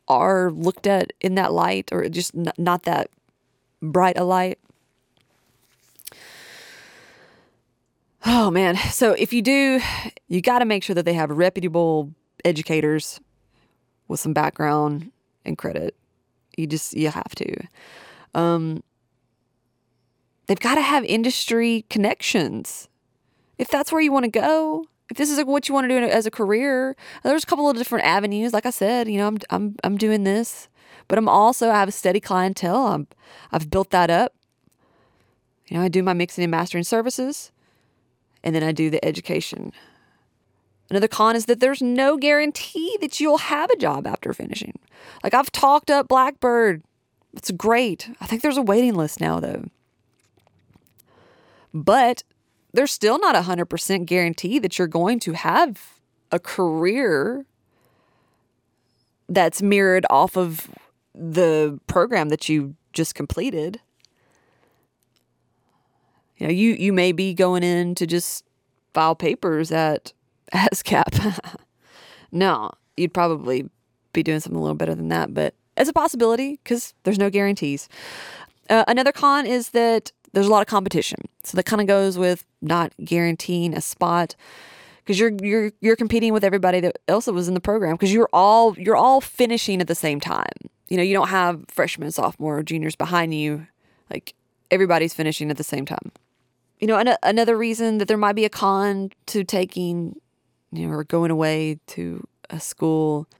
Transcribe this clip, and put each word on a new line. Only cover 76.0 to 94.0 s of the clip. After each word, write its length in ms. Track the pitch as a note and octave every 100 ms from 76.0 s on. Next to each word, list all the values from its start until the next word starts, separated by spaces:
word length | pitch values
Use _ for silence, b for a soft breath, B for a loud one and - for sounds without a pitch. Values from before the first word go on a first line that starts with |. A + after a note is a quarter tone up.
| D#4 B3+ A3+ A#3 C4+ C#4+
'cause 280 | - A#3+ - _
there's 140 | - G3+
no 120 | G3+
guarantees. 580 | G3+ G3+ G3+ D3 C#3 - B B B B B B _ -
Uh, 160 | A3+ A3
another 260 | A#3+ C4
con 340 | C#4 C#4+ C#4+ C4+
is 240 | B3 A#3
that 420 | B3 A#3 A3+ - _ _
there's 120 | F#3+ G3+
a 40 |
lot 100 | G#3+
of 60 | G#3
competition. 540 | G#3 F#3+ E3 - - - _
So 140 | - F#3
that 80 |
kinda 200 | - G#3+
goes 340 | G3 G3 G3 F3+
with 260 | F3+ F3+ - _
not 320 | D3+ E3+ E3+ -
guaranteeing 720 | D#3 E3+ E3+ E3 - F3 E3+
a 60 | D#3+
spot 560 | - - F3 E3+ E3 - B B B B B B -
'cause 120 | F#3+
you're, 140 | A3+ G#3
you're, 300 | G3+ A3 G#3+ -
you're 160 | G#3+ A3+
competing 380 | A3 A#3 A3+
with 100 | G#3+
everybody 360 | G3 F#3+ F#3 F3+
that 180 | F3 - -
else 160 | G3
that 80 | A#3+
was 160 | F3+ F3
in 60 |
the 60 | F#3
program 360 | F3 A3 F#3 E3
'cause 160 | G3
you're 160 | G#3+ A#3
all, 420 | E3 G3 A3+ A3+ F3+
you're 180 | F3+ A3
all 260 | A#3 C4+
finishing 580 | - - A#3+ A#3 - F#3+
at 60 | F3
the 80 |
same 260 | E3+ D#3+ C#3+
time. 320 | - G1+ G1+ - - _ _
You 80 | F3+
know, 60 |
you 120 | F3+
don't 140 | G3 F3+
have 360 | F#3+ F3+ E3 -
freshmen, 420 | - D3+ - D3
sophomore, 520 | - - - D#3 D3
juniors 340 | D3+ D#3+ D#3 -
behind 380 | E3 F3 E3
you. 320 | D#3 D3+ D3+ D#3+ _ _ _